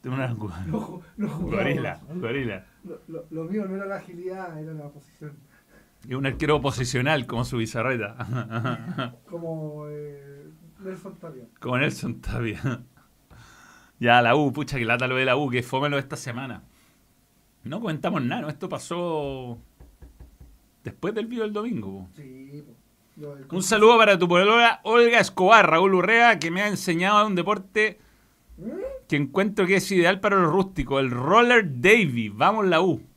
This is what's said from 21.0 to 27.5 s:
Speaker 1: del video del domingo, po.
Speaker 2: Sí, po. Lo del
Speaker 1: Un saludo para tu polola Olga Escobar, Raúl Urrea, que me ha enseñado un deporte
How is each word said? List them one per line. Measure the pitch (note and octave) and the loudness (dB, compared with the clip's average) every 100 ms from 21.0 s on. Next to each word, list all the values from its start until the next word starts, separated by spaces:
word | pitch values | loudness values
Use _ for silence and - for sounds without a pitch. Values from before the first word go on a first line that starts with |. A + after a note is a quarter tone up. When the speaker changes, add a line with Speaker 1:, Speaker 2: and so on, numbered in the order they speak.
| E3+ | -6
Speaker 1:
del | A3+ A3+ | -6 -6
video | A#3+ | -6
del | A3 | -6
domingo, | G#3 A3+ F#3 G2 F#2+ | -4 -6 -6 -8 -12
po. | F2+ | -16
Speaker 2:
Sí, | D3+ C3+ C3 C3+ C#3+ C#3 | -18 -20 -20 -18 -18 -20
po. | A2+ _ _ _ - | -20 _ _ _ -18
Lo | D3 C#3 | -16 -16
del | C3+ | -8
Speaker 1:
Un | F3 | -4
saludo | F#3+ A3 G#3+ A#3 | 0 6 8 8
para | G#3+ F#3+ | 6 6
tu | F3 | 4
polola | F3 G3+ A#3 A#3 - | 4 6 6 4 2
Olga | F#3+ A#3 A#3+ A#3 | 2 4 6 6
Escobar, | G3 - F#3 A3 F#3 | 2 2 6 8 8
Raúl | E3 G3 | 6 4
Urrea, | F#3 F3+ A3+ A#3 G#3 | 4 4 6 6 4
que | E3 | 0
me | F3+ | -2
ha | G#3 | -2
enseñado | F#3+ - E3+ F#3 G#3 G#3+ | -2 -2 0 4 4 4
un | F#3 | 0
deporte | E3+ | 0